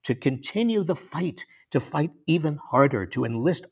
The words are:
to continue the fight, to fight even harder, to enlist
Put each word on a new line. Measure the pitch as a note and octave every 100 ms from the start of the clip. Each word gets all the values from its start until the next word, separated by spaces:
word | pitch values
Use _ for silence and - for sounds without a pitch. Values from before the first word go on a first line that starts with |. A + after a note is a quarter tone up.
to | -
continue | A#2+ C#3+ C3 - G#3 A#3 A3
the | F3 E3
fight, | - D#3 F3+ - - _ _
to | C#3
fight | - D3+ D#3 - -
even | E3 D#3 D3 -
harder, | B2+ C#3 A#2 F#2
to | B2+
enlist | A#2+ A#2 C#3 F3+ -